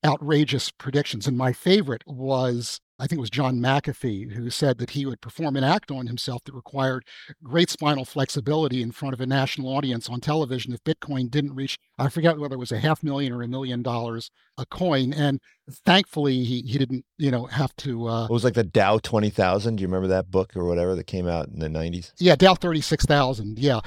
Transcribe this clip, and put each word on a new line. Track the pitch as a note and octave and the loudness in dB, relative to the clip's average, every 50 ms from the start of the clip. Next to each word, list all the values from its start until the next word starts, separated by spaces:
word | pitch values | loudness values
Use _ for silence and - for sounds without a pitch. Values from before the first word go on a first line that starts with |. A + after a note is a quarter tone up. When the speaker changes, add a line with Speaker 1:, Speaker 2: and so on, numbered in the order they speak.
| - | 2
Speaker 1:
outrageous | D3+ C#3+ - D3 C#3+ D#3 D3 D3+ - C#3 B2+ - - | 2 2 0 0 2 2 4 4 2 0 -2 -2 -6
predictions. | - - - C3+ C3 C#3+ C#3+ - - A2 G2 | -8 -10 -6 -2 -2 0 -2 -2 -6 -4 -2
And | C#3 B2+ | -2 0
my | B2 B2+ B2+ A#2 | 2 2 0 0
favorite | - - F3 F#3+ G#3+ F#3 C3+ A#2+ - - | 0 4 4 4 4 4 0 -4 -8 -8
was, | - C#3 B2 C3 C3+ C3+ B2+ C3 B2+ A#2+ A#2+ A2+ - - - - _ _ - | -12 -12 -6 -2 0 0 0 2 0 -2 -2 -4 -8 -10 -12 -14 _ _ -8
I | C3 | -4
think | - E3+ | -4 -2
it | D3+ | -4
was | B2 G2+ | -4 -4
John | G#2 C3 C#3+ C3 B2+ A#2+ | -2 -2 0 0 0 0
McAfee, | A#2+ C3 C3+ C#3+ - D3+ C3+ - - B2 G#2 G2 A2 A2+ G#2 | 2 2 2 2 0 -4 -6 -4 -4 -4 -4 -6 -8 -8 -8
who | A#2 A#2 A#2+ | -8 -6 -6
said | - - D3+ C#3 B2+ A2+ | -2 0 2 2 2 0
that | A#2+ - | -4 -6
he | - C#3+ C#3 | -4 -4 -4
would | C3+ A#2 - | -4 -6 -8
perform | - A#2 - - E3 D3 C3+ | -12 -14 -8 -6 -4 -2 0
an | C#3 C3 | 0 2
act | C#3 E3+ G#3+ - - | 2 2 0 0 -4
on | C#3 C3 B2 | -8 -6 -6
himself | A#2 A#2+ B2 - - B2+ A#2+ - | -6 -8 -6 -6 -8 -8 -8 -10
that | - C3 | -14 -16
required | B2+ - - - C#3 C3 C3 B2+ B2+ - - - - - - D3+ _ | -16 -16 -10 -4 -2 -2 0 -2 -4 -8 -12 -20 -20 -20 -20 -20 _
great | D#3+ A#2+ C3 E3+ F3 - | -10 -2 2 2 2 2
spinal | - - D#3 D3 D3+ C3+ B2+ | 0 0 0 0 0 0 -2
flexibility | - - C#3+ C3+ - - C#3+ G#2+ C3+ D3+ D#3+ D#3 C#3 B2 B2+ | -4 -2 -2 -2 -2 -2 -4 -2 0 0 2 2 0 0 -2
in | A#2 A#2 | -2 -4
front | A#2+ - C#3 C3+ C3 | -6 -6 -6 -6 -4
of | B2 | -4
a | C3 | -2
national | B2+ C3+ C3+ C3+ C3 - - C3 B2+ | 0 2 2 0 0 -2 -4 -4 -2
audience | C3+ C#3+ D3 C3 B2 A#2 - - | -2 -2 0 -2 -2 -4 -4 -6
on | A#2+ B2 | -8 -4
television | - D3+ D3+ D#3+ D3+ A#2+ C3 B2 - C3 A#2+ | -2 0 0 0 0 -2 -4 -4 -4 -6 -8
if | A2+ - | -4 -4
Bitcoin | D#3 - - - - C#3 C3 B2+ A#2 | -4 -4 -4 -6 -6 -4 -4 -2 0
didn't | B2 D3+ C#3+ C#3 C3+ | 0 -2 -2 -2 -4
reach, | C3 C3+ C3 - - _ _ _ | -6 -6 -6 -8 -10 _ _ _
I | - B2+ C#3 | -4 -2 -2
forget | - E3+ D#3 E3 D#3+ | 0 2 2 2 2
whether | D3+ D3 C#3+ C3+ | 2 -4 -6 -6
it | B2+ | -8
was | B2 - A#2+ | -6 -6 -4
a | A2 | -2
half | A2+ D#3 D#3+ - - | 0 0 0 0 -2
million | D3 C#3 C#3+ C#3+ C3 | -2 -2 -2 -2 -2
or | A#2+ A#2+ | -4 -4
a | A#2+ | -4
million | A#2+ B2+ C3 C3+ B2+ B2 A#2+ | -6 -6 -6 -4 -4 -4 -4
dollars | A#2 B2 A#2+ A#2 A#2+ A#2 A2+ A#2 - - - _ _ _ _ | -2 -2 -2 -2 -4 -4 -6 -8 -10 -12 -16 _ _ _ _
a | - B2 | -12 -10
coin. | - - - F#3 F3+ D3 C3+ C3 B2 D3 | -10 -4 -2 0 2 2 2 2 0 0
And | D3 D3 C#3+ C3+ C3 - _ _ _ _ - C3 - _ | 0 2 2 0 -2 -6 _ _ _ _ -20 -20 -2 _
thankfully, | - F3 G3 G3+ - - D#3+ C#3+ C#3 C3 B2+ B2 | 4 4 4 2 0 -2 0 0 2 2 0 0
he, | A#2 B2+ B2 B2+ | -2 -2 -4 -4
he | A#2+ A2+ | -4 -2
didn't, | C#3 C3+ A#2 C3 B2+ - _ _ | 0 0 0 -2 -6 -8 _ _
you | - D3+ C#3 | -2 0 0
know, | B2 A#2+ A#2+ | 0 0 -2
have | - - C3+ C#3 B2+ - | -4 -2 -2 -2 -2 -4
to, | - - C#3+ A#2+ A2+ A#2 A2+ | -8 -8 -6 -4 -4 -2 -2
uh, | A#2 A2+ A#2 | -2 -2 0
Speaker 2:
It | A2 | 0
was | A#2 A#2+ G#2 | 2 2 2
like | B2+ - | 4 4
the | A#2+ A2 | 2 2
Dow | E2+ - A2 G2 G2 G#2+ A2 | 4 4 6 6 6 6 4
twenty | - - A#2 A2 G#2 G#2 | 2 2 2 2 2 2
thousand. | - - G2 F2+ F#2 G#2 G2+ A#2 A2+ | 4 4 4 4 4 2 2 0 -2
Do | G2+ | -2
you | F#2+ | -2
remember | F2+ F#2 F#2 F#2+ F#2 | 0 0 0 2 2
that | F#2 F#2 F2+ F2+ | 2 2 2 2
book | F#2 F#2+ F#2 - - | 0 0 0 0 -2
or | F2+ F2 | -2 -2
whatever | F2 F2 F2 F2 F#2 F#2 | 0 2 2 2 0 0
that | E2+ D#2 | -2 -4
came | - - F#2 F2 | -4 -4 -2 -2
out | F2 E2+ E2+ C#2+ | 0 -2 -2 -4
in | C#2+ - D#2 | -6 -6 -6
the | D#2+ D#2 | -6 -4
nineties? | D#2 D#2+ D#2+ E2+ F2 F2 F2 - - | -2 -4 -4 -4 -6 -8 -10 -14 -6
Speaker 1:
Yeah, | - F3 F3+ D#3 | 2 4 6 6
Dow | - F#3 F#3+ F#3 | 8 8 6 6
thirty-six | - - F3 D#3+ D#3 C#3+ - D#3+ - - | 4 0 -2 -2 -2 0 -2 0 0 2
thousand. | - D3+ C#3+ C3+ B2+ C3+ G#2 G#2+ G#2 G#2+ | 4 4 4 4 2 -2 -4 -6 -8 -4
Yeah. | A2 C3 C#3+ B2 A2 - | 0 2 2 2 0 -2